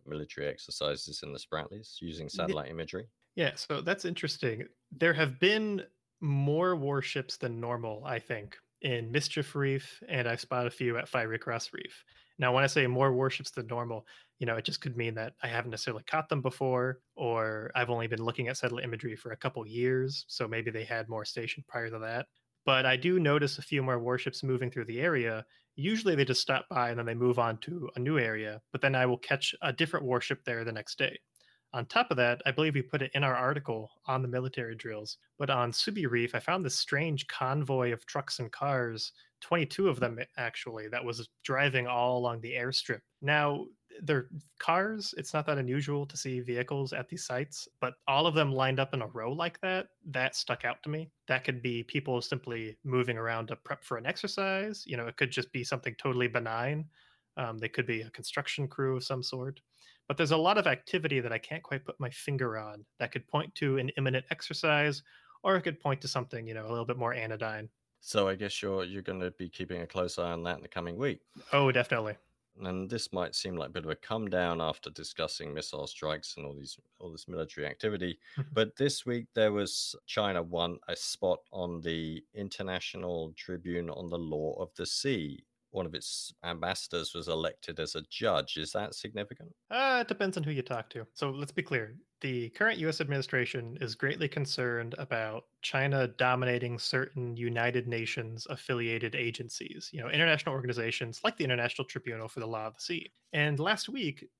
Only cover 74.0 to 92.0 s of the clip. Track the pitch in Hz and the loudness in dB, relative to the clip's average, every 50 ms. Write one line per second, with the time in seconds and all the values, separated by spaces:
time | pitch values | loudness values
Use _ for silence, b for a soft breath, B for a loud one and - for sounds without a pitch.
74 | - - 110 113 110 101 92 90 90 87 85 82 80 78 73 - - 73 73 - | -4 -4 -4 -2 -2 0 2 2 2 2 2 0 0 -2 -2 -4 -8 -14 -12 -10
75 | 76 - - - 82 78 - - 76 73 71 76 76 - - 69 71 71 - - | -10 -8 -4 -4 -4 -4 -4 -6 -8 -6 -6 -6 -6 -6 -6 -8 -8 -8 -8 -4
76 | - 78 78 76 - - - - 71 71 71 71 69 67 - - _ _ _ - | -4 -2 -2 -4 -6 -8 -10 -10 -10 -10 -10 -10 -12 -14 -16 -18 _ _ _ -14
77 | 92 87 80 78 - - 90 82 80 76 - 73 71 73 - - - 110 104 90 | -14 -12 -12 -12 -12 -8 -6 -6 -6 -6 -6 -6 -6 -6 -4 -2 -2 -2 0 0
78 | 90 90 85 B B B B 143 135 B 143 110 110 110 - - 135 143 135 - | -2 -4 -4 B B B B -6 -6 B 2 2 2 2 2 2 0 0 0 0
79 | - 123 120 120 113 - - 117 110 107 104 101 101 87 - - - - - - | -2 -2 -4 -4 -4 -2 2 4 4 6 6 4 0 0 -2 -2 -4 -4 -6 -10
80 | _ - - 113 104 101 95 87 85 85 87 85 85 87 87 - - - 87 - | _ -4 0 2 2 2 2 0 0 0 0 0 0 0 -2 -6 -8 -8 -6 -4
81 | - - - - - 92 90 - - _ - 95 90 87 87 85 80 85 82 82 | -4 -6 -4 0 2 2 2 0 -2 _ -8 -6 -4 -4 -4 -4 -2 -2 -2 -2
82 | 80 80 80 78 - _ - 107 101 95 - - 98 95 92 90 - - - 95 | -2 -4 -6 -8 -10 _ -10 -8 -8 -8 -6 -6 -4 -4 -4 -4 -4 -6 -8 -6
83 | 92 90 87 82 80 80 80 - - - 90 85 85 87 87 87 87 82 73 - | -6 -4 -4 -4 -4 -6 -8 -10 -10 -8 -8 -6 -4 -4 -2 -2 -2 -4 -6 -8
84 | 90 85 85 85 85 78 78 76 78 76 - - 90 80 - - 85 - - - | -6 -6 -4 -4 -4 -4 -2 -2 -2 -2 -4 -4 -6 -8 -8 -6 -6 -4 -2 -2
85 | - 139 131 98 78 71 67 - - _ _ _ _ _ - 98 90 80 78 71 | 0 0 0 -2 -2 -6 -8 -12 -16 _ _ _ _ _ -6 -6 -4 -4 -6 -8
86 | - - - - - - - _ - 85 85 82 85 87 95 - - - 87 85 | -8 -8 -8 -8 -8 -10 -12 _ -8 -6 -4 -2 -2 -2 -2 -2 -4 -4 -4 -4
87 | 80 - - 87 82 85 82 80 80 80 - - - - 80 - 80 - - 73 | -4 -4 -6 -6 -4 -2 -2 0 -2 -2 -4 -6 -10 -10 -6 -6 -6 -6 -6 -8
88 | 71 - - - - 110 90 73 69 - - 80 78 - - 95 104 107 - - | -8 -10 -6 -2 2 2 2 2 2 0 -4 -6 -4 -4 -4 -4 -4 -4 -6 -8
89 | - 107 110 101 104 - 127 - - 170 - _ _ - 220 247 269 269 254 247 | -10 -8 -6 -6 -6 -6 -10 -14 -18 -20 -20 _ _ -4 -2 0 2 4 4 2
90 | 233 - 202 - 202 190 185 175 151 151 151 135 123 - 127 113 110 - - 117 | 2 0 0 0 0 0 0 0 -2 0 0 -2 -2 -2 -2 -4 -6 -6 -10 -12
91 | 110 - _ - 147 139 131 139 143 139 - - - - 147 120 110 107 120 170 | -12 -12 _ -4 -2 -2 -2 -4 -6 -4 -4 -4 -2 0 0 0 0 -2 -8 -14